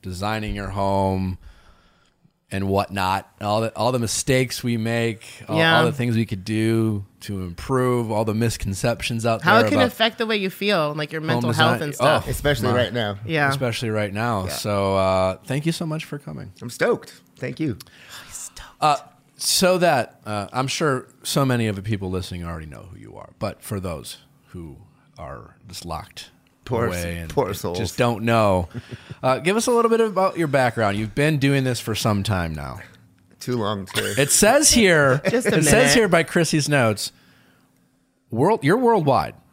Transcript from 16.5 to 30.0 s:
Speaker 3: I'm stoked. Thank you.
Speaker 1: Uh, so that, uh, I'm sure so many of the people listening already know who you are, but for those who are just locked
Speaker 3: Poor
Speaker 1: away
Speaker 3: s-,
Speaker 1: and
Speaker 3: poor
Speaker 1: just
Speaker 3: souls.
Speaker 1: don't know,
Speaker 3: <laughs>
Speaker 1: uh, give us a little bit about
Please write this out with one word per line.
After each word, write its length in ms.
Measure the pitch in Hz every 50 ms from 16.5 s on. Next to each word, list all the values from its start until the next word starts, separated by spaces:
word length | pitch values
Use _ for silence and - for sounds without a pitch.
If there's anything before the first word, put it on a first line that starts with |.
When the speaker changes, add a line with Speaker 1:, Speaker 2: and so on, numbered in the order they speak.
| 92 -
Speaker 3:
I'm 80 | 113 123
stoked. 500 | 123 - - 226 240 233 - - - - _ _ _ -
Thank 220 | - 131 131 -
you. 200 | 156 151 107 - - - - - - - - - - - - - - - _ - - - - _
Speaker 1:
Uh, 180 | - 156 147 139 - - _ _ _ _ _ _ -
so 360 | - - - 185 180 185 180
that, 400 | 175 175 156 127 110 - - _ _
uh, 220 | 104 107 104 101 - -
I'm 140 | 120 131 131
sure 400 | - - 175 151 135 127 - - _ _ -
so 220 | - - 151 139
many 200 | 131 123 120 113
of 100 | 110 101
the 60 | 98
people 300 | 92 107 113 98 98 92
listening 320 | 92 92 90 - 92 87 87
already 220 | 85 85 82 78 78
know 200 | 69 55 50 92 87
who 60 | -
you 160 | 53 52 - -
are, 140 | - - - _
but 240 | - 101 - _ -
for 160 | - 110 98
those 380 | 90 92 82 73 62 - - - _ _ _ _ _ _
who 280 | - 90 85 80 67 - 101 - _ _ _ _ _ -
are 380 | 90 - - - - - - _ _ -
just 160 | 87 - -
locked 460 | 87 80 78 - - - - - - _ _ _ _ _ _ _
Speaker 3:
Poor 220 | - 127 117 117
Speaker 1:
away 140 | 113 90 87
Speaker 3:
s-, 60 | 87 85 85 85 85
Speaker 1:
and 60 | 80
Speaker 3:
poor 160 | - - 127 92
Speaker 1:
just 140 | 98 -
Speaker 3:
souls. 340 | - 98 85 90 95 92 -
Speaker 1:
don't 260 | - 123 120 120 98 110
know, 460 | 117 117 113 107 101 95 92 90 - - 123 - - -
Speaker 3:
<laughs> 280 | - - - - - -
Speaker 1:
uh, 160 | 127 131 131
give 180 | 139 170 196 214
us 80 | -
a 60 | -
little 180 | 240 233 233 226
bit 100 | 226
about 380 | 226